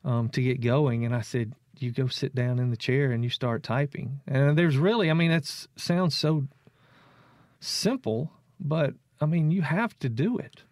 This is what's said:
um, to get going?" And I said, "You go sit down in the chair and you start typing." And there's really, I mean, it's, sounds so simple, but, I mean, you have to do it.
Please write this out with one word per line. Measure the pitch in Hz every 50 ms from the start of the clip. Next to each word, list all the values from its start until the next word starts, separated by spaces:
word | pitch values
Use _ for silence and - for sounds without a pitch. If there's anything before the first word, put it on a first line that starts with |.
| -
um, | 143 120 120 117 113
to | - 139
get | 127 127 127 131
going?" | 117 120 123 143 151 135 117 117 117
And | 117
I | 123 120
said, | 110 - - 120 117 107 131 _ _ _ - -
"You | 127 120
go | 117 - 131 127
sit | - - 139 - -
down | 123 123 123 123 123
in | 127 123
the | 117
chair | - - - 127 135 143 131
and | 120 113 120
you | 120
start | - - 131 123 113 - -
typing." | - 113 131 147 139 - - - 117 139 139 _
And | - 139 131 139 143 151 156
there's | 175 165 135 135
really, | 156 196 226 233 190 160
I | 156
mean, | 165 170 165
it's, | 160 165 - - - - - - _
sounds | - - - 170 180 185 165 139
so | - - 151 156 151 135 135 _ _ _ - _ _ _ _ _ - - - - - - _ _ _ - _ _ _
simple, | - - - - - 196 262 262 - 117 110 113 151 - - _ _ _ _ _
but, | - 143 156 165 147 135 127 _ _ _ _ _
I | 151
mean, | 151 170 170 156 151
you | 170 196
have | 160 139 156 196 233 220 - _
to | - 127
do | 113 113 151 220 247 -
it. | - - - - - _